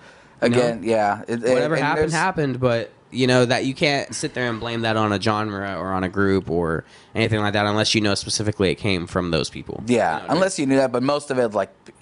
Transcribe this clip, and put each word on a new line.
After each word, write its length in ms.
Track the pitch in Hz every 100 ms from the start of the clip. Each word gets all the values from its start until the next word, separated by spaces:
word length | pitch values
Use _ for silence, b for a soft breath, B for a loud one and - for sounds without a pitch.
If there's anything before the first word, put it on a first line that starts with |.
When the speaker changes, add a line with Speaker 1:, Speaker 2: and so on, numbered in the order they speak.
| B B B B
Speaker 1:
You 60 | 120
know? 80 | 120
Speaker 2:
Again, 240 | 120 113
yeah. 400 | 104 110 104 104 -
It, 160 | 117
it, 80 | 117
Speaker 1:
Whatever 220 | 127 151
Speaker 2:
and 100 | 156
Speaker 1:
happened, 180 | 147 156
Speaker 2:
there's 100 | 160
Speaker 1:
happened, 480 | 156 185 170 139 123
but, 300 | 127 117 - - -
you 140 | 120 127
know, 160 | 127
that 200 | 120 123
you 100 | 127
can't 380 | 135 156 139 -
sit 200 | 120 151
there 140 | 127 123
and 80 | 113
blame 220 | 117 117
that 160 | 113 110
on 160 | 107
a 80 | 101
genre 560 | 113 107 107 98 98 90
or 140 | 95
on 100 | 95
a 60 | 92
group 420 | 101 98 95 -
or 340 | 85 82 82 - B B
anything 260 | 101 113 107
like 120 | 104
that 120 | 104 104
unless 280 | 107 104
you 60 | 117
know 140 | 104 98
specifically 540 | - - 104 - 92
it 40 | -
came 300 | 104 90 85
from 240 | 92 90
those 200 | 78 64
people. 340 | - - - 113
Speaker 2:
Yeah, 80 |
Speaker 1:
You 40 | 117
know 140 | 87
what 80 | 78
I 0 |
mean? 120 | 90 151
Speaker 2:
unless 200 | 190 175
you 80 | 135
knew 100 | 135
that, 120 | 131
but 120 | 123
most 260 | 131 147 -
of 80 | 127
it, 120 | 117
like, 160 | 104 95 - - -